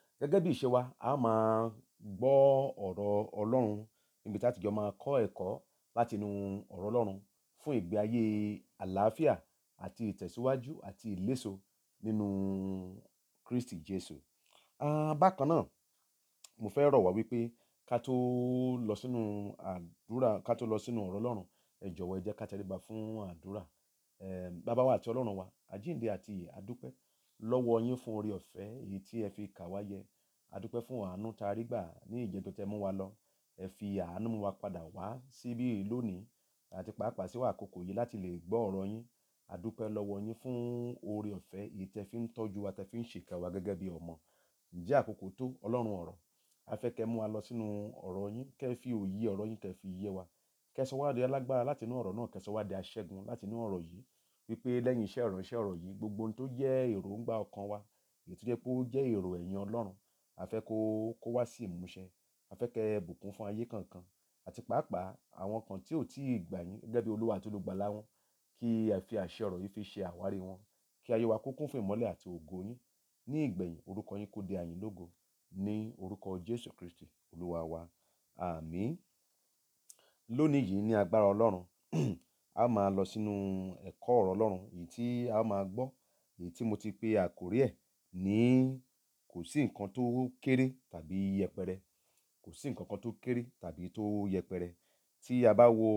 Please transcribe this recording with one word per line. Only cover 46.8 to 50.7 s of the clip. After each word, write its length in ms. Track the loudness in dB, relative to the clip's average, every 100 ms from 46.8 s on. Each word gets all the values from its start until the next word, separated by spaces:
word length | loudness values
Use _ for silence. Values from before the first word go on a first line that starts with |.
| -4
kẹ́ 120 | -2 -2
mú 140 | -2
wa 80 | -2
lọ 120 | -4
sínú 240 | -6 -6 -4 -4 -8 -10
ọ̀rọ̀ 320 | -8 -6 -6
yín, 140 | -6 -10 -6
kẹ́ 200 | -6 -4
fi 140 | -4
òye 360 | -2 -2 0 0
ọ̀rọ̀ 160 | 0 -4
yín, 100 | -6
kẹ́ 160 | -10
fi 140 | -10 -10
yé 200 | -6 -6
wa. 160 | -6 -10 _ _ _ _